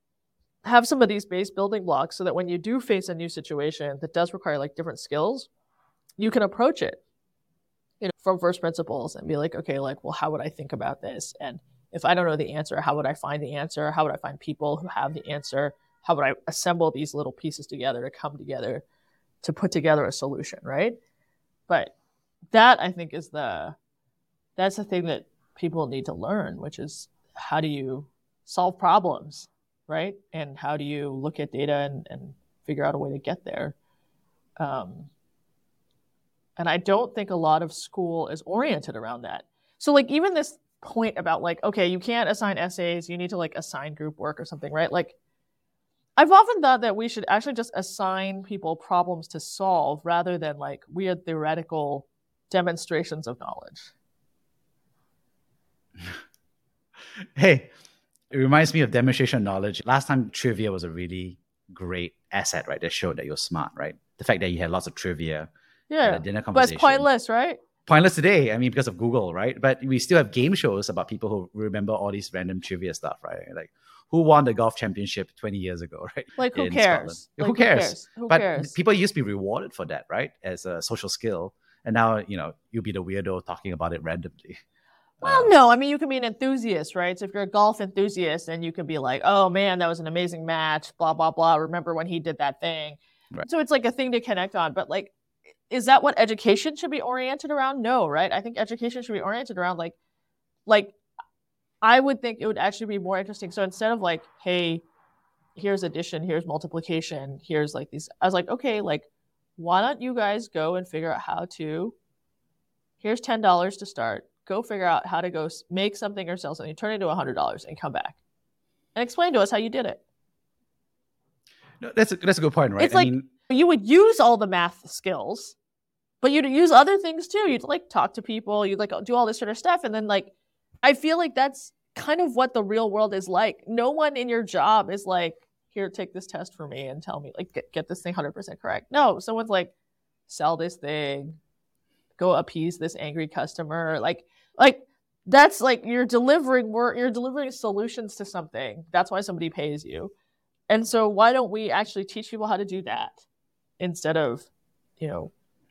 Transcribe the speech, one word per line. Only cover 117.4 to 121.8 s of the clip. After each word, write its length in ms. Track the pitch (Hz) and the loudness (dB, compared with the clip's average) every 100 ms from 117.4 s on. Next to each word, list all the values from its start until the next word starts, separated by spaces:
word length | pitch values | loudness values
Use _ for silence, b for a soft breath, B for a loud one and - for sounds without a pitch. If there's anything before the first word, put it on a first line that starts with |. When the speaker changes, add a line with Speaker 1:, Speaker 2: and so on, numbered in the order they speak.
| 67 52 | -2 -4
Speaker 1:
and 160 | - 156 | -12 -10
come 120 | 151 | -6
back. 240 | 117 - - _ _ _ _ _ _ _ 220 | -6 -6 -12 _ _ _ _ _ _ _ -6
And 60 | |
explain 300 | 240 - 349 | -4 0 2
to 60 | 254 | 4
us 100 | 190 | 4
how 60 | 208 | 2
you 140 | 226 | -2
did 160 | 254 247 | -4 -4
it." 160 | - _ _ _ _ _ _ _ _ _ _ _ _ _ _ _ b b b | -8 _ _ _ _ _ _ _ _ _ _ _ _ _ _ _ b b b